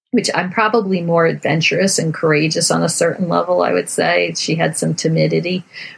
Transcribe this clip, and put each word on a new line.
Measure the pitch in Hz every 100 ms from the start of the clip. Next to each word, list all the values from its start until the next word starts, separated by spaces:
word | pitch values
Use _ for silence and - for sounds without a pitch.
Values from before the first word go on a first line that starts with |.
| _
which | 240 190
I'm | 165 185
probably | 226 214 226 190 185
more | 170 170 165
adventurous | 147 156 160 160 160 196 -
and | 160
courageous | 156 160 147 156 165 165
on | 165
a | 165
certain | - 170 - 175
level, | 170 170 180
I | 175
would | 175 170
say. | - 170 175 175 165
She | -
had | 165 160 156
some | 165
timidity, | 160 165 160 156 165 175 185 - - -